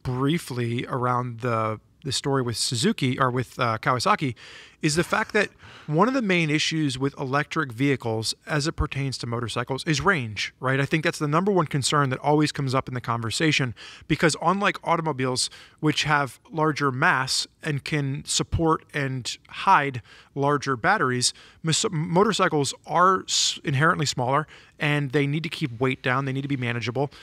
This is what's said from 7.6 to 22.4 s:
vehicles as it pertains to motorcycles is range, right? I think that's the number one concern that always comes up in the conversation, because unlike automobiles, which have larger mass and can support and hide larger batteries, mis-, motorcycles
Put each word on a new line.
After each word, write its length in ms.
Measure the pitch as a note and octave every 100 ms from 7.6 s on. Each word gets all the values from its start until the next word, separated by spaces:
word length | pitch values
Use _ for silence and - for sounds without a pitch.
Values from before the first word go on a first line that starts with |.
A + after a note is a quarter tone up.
| C#3+
vehicles 640 | A2+ C#3+ B2+ A#2 A2 A2 - -
as 180 | D#3
it 60 | D3+
pertains 440 | - D#3 C3+ C#3 -
to 80 | A#2+
motorcycles 560 | A#2 A#2 A#2+ B2 C3
is 180 | - C#3
range, 540 | E3+ E3+ A#2 G2+ - -
right? 200 | C3 C3+
I 60 |
think 180 | C#3 D#3+
that's 160 | E3 -
the 80 | D3+
number 240 | D#3 G3
one 160 | F#3 D3
concern 420 | C#3+ A#2 D3+ C#3
that 80 | B2+
always 340 | C#3+ D3+ D3+
comes 220 | - C3+
up 140 | C3 C3
in 80 |
the 60 | B2+
conversation, 760 | - A#2 A2+ - D#3+ C#3+ B2+ - - - -
because 280 | D#3 E3 -
unlike 380 | E3 G3 G3 -
automobiles, 680 | - E3 D#3+ C3 C3 B2+ - - - _
which 260 | D3+ -
have 340 | D3 D3 C3+ - -
larger 420 | D#3+ D#3 D3 C#3+
mass 540 | B2+ F3 C3+ C3 - - _
and 220 | D#3+ C#3
can 400 | - D3+ C#3 C#3+
support 580 | - - - - D#3+ D#3+ -
and 460 | D3+ C3+ C3 A2 - -
hide 520 | - G3 F3 C#3 B2 - - -
larger 420 | C#3 C#3 C#3+ C#3
batteries, 560 | B2 E3 G#3 C3 B2 A#2+ - - -
mis-, 240 | D#3+ D3+ A3
motorcycles 840 | D#3+ F3 E3+ A3 E3+